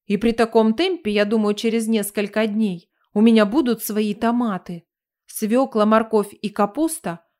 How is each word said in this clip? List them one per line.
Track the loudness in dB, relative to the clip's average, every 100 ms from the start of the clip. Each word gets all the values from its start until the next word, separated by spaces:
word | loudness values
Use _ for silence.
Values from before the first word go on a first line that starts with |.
И | -4 0
при | 0
таком | 0 2 2 2
темпе, | 2 -2 -2 -2
я | 0
думаю, | 0 0 0
через | -2 -2 -2 0
несколько | -2 -2 -6 -4 -2 -2
дней | 0 -2 -4 _ _ _
у | 2
меня | 6 6 4
будут | 2 0 -2
свои | -4 -4 -2
томаты. | -2 -2 -2 -2 -6 -10 -16 _ _ _ _
Свекла, | _ -8 -2 0 0 0 2
морковь | 2 2 -2 -2
и | -6 -8
капуста | -2 -2 -2 -4 -4 -10 -12 _